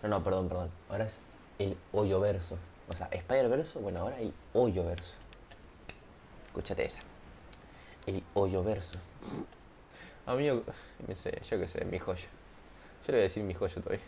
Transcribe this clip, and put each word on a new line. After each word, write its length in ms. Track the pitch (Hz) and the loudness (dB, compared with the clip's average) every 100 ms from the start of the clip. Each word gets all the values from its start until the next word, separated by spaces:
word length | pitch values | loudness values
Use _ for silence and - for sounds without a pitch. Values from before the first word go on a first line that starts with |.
No, 60 | 107 | 4
no, 140 | 101 | 2
perdón, 260 | 90 95 92 | 4 4 2
perdón. 220 | 90 87 - - | 0 -4 -8 -8
Ahora 180 | 101 110 | -2 -2
es 120 | - - - - - | -4 -18 -20 -20 -2
el 180 | 101 92 - | -2 -2 -2
hoyo 280 | 98 104 95 | 2 4 6
verso. 380 | 104 95 87 90 - - - | 4 2 0 -6 -10 -18 -10
O 60 | |
sea, 140 | 85 - | -6 -4
Spider 400 | - 87 131 123 | -4 2 4 6
verso, 320 | 131 160 160 | 4 2 -2
bueno, 200 | 101 87 | -4 -2
ahora 180 | 92 131 | -2 -2
el 120 | 107 - - | -6 -6 0
hoyo 320 | 110 123 92 | 6 6 4
verso. 300 | 85 87 87 - - - - - - - - - - - - - - | 0 -2 -6 -14 -18 -20 -20 -20 -20 -20 -16 -16 -16 -20 -20 -20 -12
Escúchate 400 | - - - - | -8 -4 0 0
esa. 140 | - - - - - - - - - - - - | -2 -14 -18 -18 -18 -18 -18 -18 -20 -20 -12 -6
El 160 | 95 - | -6 -2
hoyo 300 | - 98 95 | 2 4 4
verso. 340 | 90 107 90 90 - - - - - - - - - - - - - | 2 0 -4 -10 -12 -14 -10 -8 -8 -12 -20 -20 -20 -20 -18 -16 -2
Amigo, 360 | 127 147 123 113 - - - - | 2 4 2 0 -10 -14 -12 -8
no 80 | |
sé, 260 | 98 - - - | -6 -6 -6 -2
yo 100 | 107 | -2
qué 100 | 87 | 0
sé, 160 | - | -2
mi 140 | - 90 | -2 -2
joyo. 280 | - 90 - - - - - - - - - | -4 -6 -6 -16 -20 -20 -20 -20 -20 -14 2
Yo 60 | |
le 0 | |
voy 80 | 131 | 4
a 20 | |
decir 200 | 98 110 | 6 4
mi 120 | 101 | -2
joyo 280 | 87 95 90 | 0 -2 -4
todavía. 220 | 87 101 | -4 -4